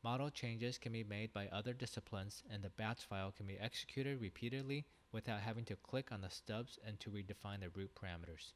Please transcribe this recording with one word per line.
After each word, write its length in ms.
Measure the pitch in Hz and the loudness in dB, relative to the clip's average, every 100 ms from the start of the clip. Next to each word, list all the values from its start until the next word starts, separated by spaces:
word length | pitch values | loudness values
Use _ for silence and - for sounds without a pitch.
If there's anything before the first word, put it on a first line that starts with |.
Model 260 | 117 127 147 | 4 4 4
changes 480 | - 120 113 120 127 | 2 0 2 2 0
can 140 | - | 0
be 100 | 113 | 0
made 300 | 104 104 110 | 2 0 2
by 140 | 101 98 | 0 2
other 260 | 98 113 | 2 2
disciplines, 680 | 123 123 - - 101 98 - - | 0 0 -2 -2 -2 0 -4 -4
and 140 | 104 | -2
the 60 | 98 | -2
batch 340 | - 110 117 | 2 2 2
file 300 | - 98 98 - | 0 0 0 -2
can 120 | 101 | -4
be 100 | 98 | 0
executed 640 | 110 - - - 135 135 | 0 -2 -2 0 2 2
repeatedly 640 | 101 - 120 135 135 143 147 - - | 0 0 0 0 2 0 0 -12 -6
without 300 | 113 120 104 | -2 2 2
having 240 | 107 113 117 | 2 0 0
to 100 | 101 | -4
click 360 | - 127 131 | 0 0 0
on 100 | 107 | -2
the 80 | 95 | -2
stubs 480 | - - 107 123 - 110 | -4 0 0 0 -6 -6
and 140 | 104 | -4
to 100 | - | -2
redefine 500 | 101 95 101 104 101 | -2 -2 -4 -2 -2
the 100 | 90 | -2
route 200 | 90 98 - | 0 -2 -2
parameters. 580 | 95 85 82 80 - | -2 -2 -4 -6 -8